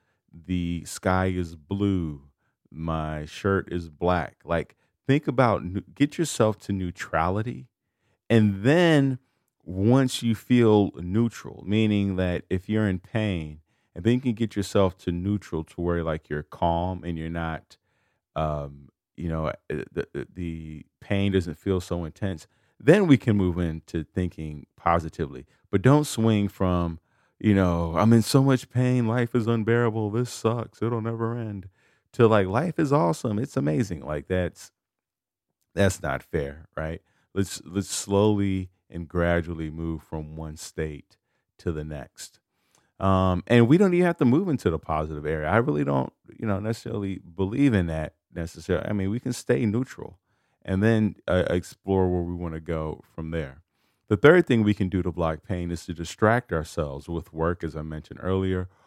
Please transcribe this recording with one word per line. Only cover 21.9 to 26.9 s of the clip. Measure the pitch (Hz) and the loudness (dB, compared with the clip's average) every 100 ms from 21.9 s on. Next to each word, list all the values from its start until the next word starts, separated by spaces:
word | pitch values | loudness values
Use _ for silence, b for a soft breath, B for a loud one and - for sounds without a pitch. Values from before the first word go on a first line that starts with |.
| 87 | -6
intense, | 80 - 98 85 - _ _ _ | -6 -8 -8 -8 -14 _ _ _
then | 113 196 185 | 4 6 6
we | 131 | 4
can | - 104 | 4 2
move | 90 85 | 2 0
into | 85 80 - 82 | -4 -6 -8 -8
thinking | 78 - 90 - 78 73 - _ | -6 -4 -4 -6 -12 -12 -18 _
positively. | 85 85 78 - 73 65 - _ _ | -2 -2 -2 -8 -8 -10 -18 _ _
But | 101 | 2
don't | 127 147 151 | 4 4 2
swing | - 113 107 101 | 0 2 2 0
from, | - 92 90 85 | 0 0 2 -2